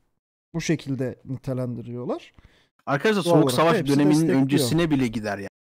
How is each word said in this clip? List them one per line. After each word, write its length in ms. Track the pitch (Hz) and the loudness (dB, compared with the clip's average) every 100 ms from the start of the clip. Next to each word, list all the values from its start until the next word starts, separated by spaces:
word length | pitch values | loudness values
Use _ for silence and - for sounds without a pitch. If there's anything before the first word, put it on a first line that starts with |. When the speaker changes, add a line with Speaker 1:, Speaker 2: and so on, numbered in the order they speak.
| _ _ _ _ _ | _ _ _ _ _
Speaker 1:
Bu 60 | 170 | -8
şekilde 600 | - 151 135 131 127 - | -2 -2 -4 -6 -6 -8
nitelendiriyorlar. 1080 | - 127 - 127 123 120 117 120 131 320 - - _ _ _ _ - | -12 -10 -6 -6 -6 -8 -10 -10 -8 -8 -10 -20 _ _ _ _ -4
Speaker 2:
Arkadaşlar, 380 | 139 220 208 | -2 0 0
Speaker 1:
Doğal 80 | 170 | 2
Speaker 2:
Soğuk 120 | 165 | 4
Speaker 1:
olarak 80 | 139 | 4
da 100 | 123 | 4
Speaker 2:
Savaş 160 | 165 175 | 2 2
Speaker 1:
hepsi 140 | 135 | 2
Speaker 2:
döneminin 220 | 143 147 | 2 4
Speaker 1:
destekliyor. 280 | 151 160 135 | 4 2 2
Speaker 2:
öncesine 480 | 135 139 123 156 170 | 2 2 2 0 2
bile 160 | 139 123 | 0 0
gider 320 | 113 104 101 | -2 -6 -6
yani. 100 | 98 - _ | -10 -16 _